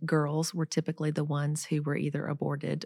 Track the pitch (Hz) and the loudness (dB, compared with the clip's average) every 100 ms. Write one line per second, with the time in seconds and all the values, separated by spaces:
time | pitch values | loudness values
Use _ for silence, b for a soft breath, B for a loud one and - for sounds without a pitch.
0 | 160 156 147 156 165 175 156 - 160 160 | 0 2 2 2 0 -2 0 0 0 -2
1 | 156 156 147 143 147 151 - 151 147 143 | 0 0 0 2 2 0 0 0 0 0
2 | 147 143 151 147 143 143 147 151 | 0 -2 -2 -2 -2 -2 -2 -4